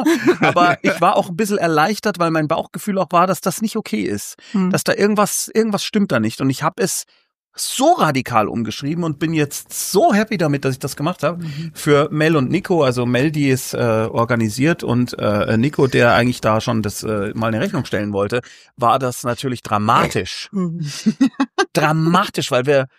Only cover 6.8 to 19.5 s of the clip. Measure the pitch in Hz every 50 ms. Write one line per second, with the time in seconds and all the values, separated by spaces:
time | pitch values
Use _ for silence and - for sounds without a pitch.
6.8 | 190 - - - - - _ _ _ _ _ _ _ _ _ - - - - -
7.8 | 254 311 349 349 202 156 139 131 120 - 120 113 104 87 65 120 117 - 107 -
8.8 | 139 139 165 165 175 160 151 - 170 160 165 156 147 147 - - - - - -
9.8 | - - - 185 302 349 226 202 220 - 233 180 175 151 139 135 - 139 131 -
10.8 | - 139 - - 143 160 185 - - 147 175 175 170 160 143 143 165 165 151 -
11.8 | - 151 147 139 147 - - 151 151 160 165 151 131 123 131 180 196 - 190 165
12.8 | 147 131 123 123 123 120 123 123 135 160 151 151 143 139 131 131 - - - 120
13.8 | 123 117 110 110 110 113 - 120 117 117 127 117 113 110 107 123 135 160 170 -
14.8 | - 123 120 123 123 113 - - 117 110 104 104 98 - 110 113 117 143 147 -
15.8 | 143 131 - 127 123 120 104 104 120 123 120 - - 110 107 110 - - 120 110
16.8 | 104 104 98 - - - 107 104 98 107 - 110 110 113 110 110 - 202 - 156
17.8 | - - - 98 104 104 101 98 101 101 120 123 - - - - - _ _ -
18.8 | 120 117 113 135 135 127 127 - - 127 120 - - 135